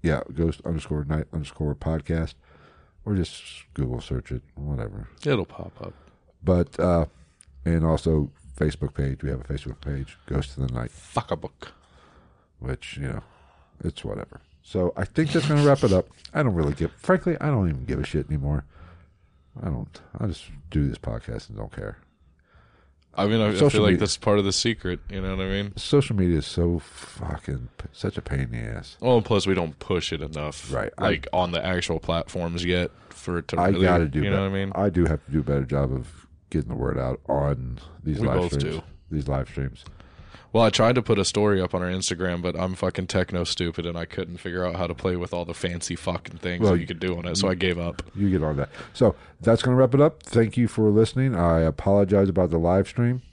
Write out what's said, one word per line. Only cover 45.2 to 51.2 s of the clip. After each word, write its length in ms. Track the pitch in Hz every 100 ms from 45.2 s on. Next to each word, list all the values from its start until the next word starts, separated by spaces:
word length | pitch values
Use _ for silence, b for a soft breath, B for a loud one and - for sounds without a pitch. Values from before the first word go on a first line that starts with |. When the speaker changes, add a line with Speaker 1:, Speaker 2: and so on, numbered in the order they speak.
| 87
Speaker 2:
all 100 | 87
the 80 | 85
fancy 440 | 85 90 87 - 87
fucking 420 | - 85 - 85
things 240 | 90 87
Speaker 1:
Well, 120 | 104
Speaker 2:
that 60 | 87
you 60 | 80
could 140 | 82
do 180 | 92 85
on 80 | 87
it, 100 | 90
so 120 | 98
I 80 | 90
gave 200 | 92 87
up. 280 | 85 - -
Speaker 1:
You 160 | 95 101
get 140 | 92
on 120 | 76 71
that. 100 | 69 B B
So 240 | - 113 - B B
that's 220 | 113 113
gonna 140 | 131 127
wrap 180 | 131
it 60 | 139
up. 220 | 151 -
Thank 340 | - 120 113 123
you 120 | 117
for 220 | - 107
listening. 440 | 104 113 127